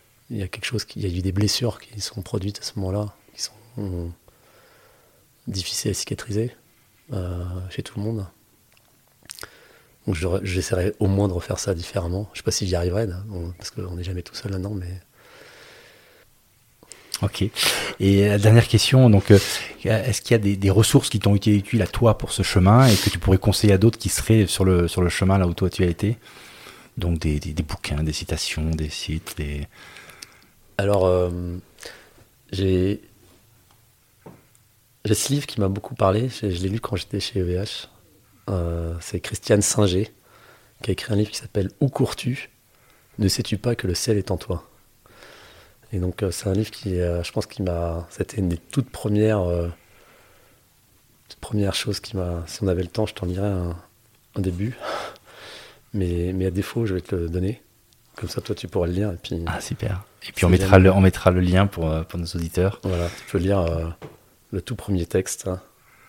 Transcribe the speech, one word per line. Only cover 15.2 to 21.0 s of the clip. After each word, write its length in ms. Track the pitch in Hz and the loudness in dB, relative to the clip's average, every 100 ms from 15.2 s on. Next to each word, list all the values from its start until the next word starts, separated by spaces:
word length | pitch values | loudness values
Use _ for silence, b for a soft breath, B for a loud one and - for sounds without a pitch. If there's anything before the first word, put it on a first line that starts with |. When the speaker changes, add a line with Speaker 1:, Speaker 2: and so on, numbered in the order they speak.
| B B B B B B B B B B B _ _ _ _ _ - B B - | B B B B B B B B B B B _ _ _ _ _ -20 B B -4
Speaker 2:
Ok. 220 | 101 - 95 B B B B B | -4 -2 -4 B B B B B
Et 300 | 98 98 104 | 4 6 4
la 100 | 101 | 6
dernière 300 | 107 113 - | 8 8 6
question, 420 | 107 - 131 123 | 2 4 6 8
donc, 220 | 101 - | 8 8
euh, 60 | 101 B B B B | 6 B B B B
est-ce 380 | 98 110 - 104 | -2 0 0 -4
qu'il 100 | - | 0
y 20 | |
a 40 | 117 | 2
des, 180 | 101 95 | 2 2
des 140 | 98 | 4
ressources 380 | 98 110 139 | 6 6 4